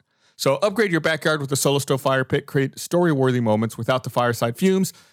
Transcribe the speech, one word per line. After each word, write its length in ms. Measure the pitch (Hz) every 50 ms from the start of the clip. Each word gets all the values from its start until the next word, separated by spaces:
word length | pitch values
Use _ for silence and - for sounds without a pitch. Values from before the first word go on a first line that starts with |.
| _ _ _ _ _ _ _
So 220 | - - 135 139
upgrade 340 | - 202 214 196 226 214 196
your 100 | 170 156
backyard 400 | 151 170 160 - - 165 156 151
with 100 | 139 131
the 40 | 139
Solo 220 | - - 143 139 139
Stove 220 | - - 139 127
Fire 240 | - 135 135 131 131
Pit. 220 | - 151 143 -
Create 300 | - - 139 135 - -
story-worthy 640 | - - - 170 175 175 170 147 135 131 131 123 123
moments 380 | 117 110 107 110 117 110 - -
without 240 | 113 131 131 123
the 80 | - -
fireside 460 | - 123 123 120 117 - 120 117 117
fumes. 360 | - 185 190 190 190 185 - - - _ _